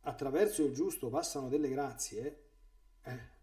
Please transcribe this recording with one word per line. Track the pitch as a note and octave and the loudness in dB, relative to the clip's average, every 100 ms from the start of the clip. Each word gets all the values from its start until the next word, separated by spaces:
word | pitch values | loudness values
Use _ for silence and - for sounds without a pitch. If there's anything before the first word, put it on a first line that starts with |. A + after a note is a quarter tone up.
attraverso | - - C3+ D3 G#3 - | -6 -4 0 4 4 4
il | C#3+ | 2
giusto | B2 F#3+ - B2 | 2 -2 0 -2
passano | G3 E3+ C#3+ B2+ | -2 -2 -4 0
delle | D3 D3 | 2 2
grazie, | C3 C#3 A2+ - G#2 C3+ - - _ - - - - | 0 -2 -4 -6 -4 -6 -8 -20 _ -20 -20 -20 -16
eh, | - B2 - - | -10 -10 -10 -20